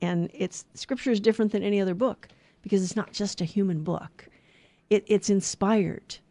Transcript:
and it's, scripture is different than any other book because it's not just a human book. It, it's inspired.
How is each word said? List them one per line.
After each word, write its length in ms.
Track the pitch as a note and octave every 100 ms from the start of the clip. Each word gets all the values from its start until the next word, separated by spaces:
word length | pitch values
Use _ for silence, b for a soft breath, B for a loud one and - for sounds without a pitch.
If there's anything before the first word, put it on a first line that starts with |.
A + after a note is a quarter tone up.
and 300 | E3+ F3 E3+
it's, 320 | - F#3 - -
scripture 380 | - - B3+ C4
is 80 | G#3+
different 320 | A3 A3 G#3+
than 100 | G3+
any 180 | G3 G3+
other 140 | F#3+
book 340 | F3+ B3+ - - b b b
because 200 | - G3
it's 120 | F3+ G#3+
not 180 | -
just 280 | - G3+ -
a 40 | E3
human 380 | G3+ F#3+ D#3+
book. 440 | D#3+ E3+ - - - b b b b b _
It, 140 | G#3 -
it's 240 | G3+ -
inspired. 880 | G3 - - G3+ A3 D#3+ - - - _